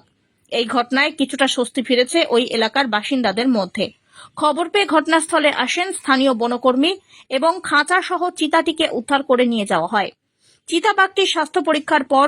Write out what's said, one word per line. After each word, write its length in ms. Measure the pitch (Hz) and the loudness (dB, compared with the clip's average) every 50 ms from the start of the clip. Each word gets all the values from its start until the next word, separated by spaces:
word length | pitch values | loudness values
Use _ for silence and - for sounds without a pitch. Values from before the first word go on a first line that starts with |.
| - _ _ _ _ _ _ _ _ _ | -8 _ _ _ _ _ _ _ _ _
এই 140 | - 233 240 | -4 -4 -2
ঘটনায় 440 | 220 262 247 240 247 262 269 285 311 | 0 0 -2 -2 0 0 0 0 0
কিছুটা 340 | 311 - 269 - - 254 269 262 | 0 -4 -4 -4 0 0 0 0
স্বস্তি 320 | - 254 247 - - 277 | 0 -2 -4 -4 -4 -6
ফিরেছে 360 | 226 - 254 240 254 262 - 339 320 - | -2 0 2 2 2 2 2 0 0 2
ওই 120 | 240 233 254 | 0 0 0
এলাকার 420 | - - 226 220 220 - 269 277 240 | 0 -2 -2 -2 0 0 -2 -2 0
বাসিন্দাদের 600 | 208 208 208 - 277 262 240 202 190 220 240 269 | -2 -4 -2 -2 -2 0 0 0 -2 0 0 2
মধ্যে। 380 | 247 214 185 175 - 214 185 - - _ _ _ _ - - - _ | 2 0 0 -2 -4 -6 -6 -6 -8 _ _ _ _ -20 -20 -18 _
খবর 280 | - 302 302 285 311 349 339 | -2 0 0 0 0 -4 0
পেয়ে 240 | - 403 392 294 294 | 0 0 0 2 2
ঘটনাস্থলে 560 | 320 302 330 320 320 311 - 339 311 302 294 - - 254 | 0 2 2 0 0 0 0 -2 0 2 0 0 0 -4
আসেন 240 | 247 - 349 359 381 | -2 -2 -4 -4 -4
স্থানীয় 400 | 359 - - - 262 262 262 269 254 | -6 -8 -2 0 2 2 2 2 2
বনকর্মী 580 | 214 233 240 240 247 - 262 247 254 285 349 392 381 _ _ - - - _ | 0 -2 -2 -2 0 0 2 2 4 2 0 0 -4 _ _ -20 -20 -10 _
এবং 220 | 254 269 294 330 359 370 | -4 0 0 0 0 -2
খাঁচা 360 | - - 311 294 294 294 359 370 | -4 0 0 0 2 2 0 0
সহ 200 | 349 - 370 330 349 359 | 0 -2 -2 -2 -2 -4
চিতাটিকে 560 | 349 - 320 302 339 330 320 339 311 311 320 - | -2 -4 -2 0 2 0 0 0 -2 -2 -2 -2
উদ্ধার 280 | - 247 226 - 285 269 | -2 -6 -2 0 0 -2
করে 220 | 269 - 254 240 247 | 2 2 2 2 2
নিয়ে 200 | 240 233 220 202 | 0 0 -2 0
যাওয়া 220 | 202 202 165 160 180 | 0 0 0 0 0
হয়। 220 | 233 208 185 - - _ _ _ _ _ _ _ _ _ _ - | 0 -2 -2 -2 -6 _ _ _ _ _ _ _ _ _ _ -4
চিতাবাঘটি 540 | 311 339 - 440 415 392 381 381 381 392 381 | -2 0 2 2 2 2 2 2 2 0 0
স্বাস্থ্য 340 | 370 - 339 302 302 - 370 | 0 0 -2 -4 -2 -2 -2
পরীক্ষার 420 | 285 330 311 302 302 - 320 294 269 | 0 0 0 0 0 0 0 0 2
পর 220 | - 277 269 277 | 2 2 4 4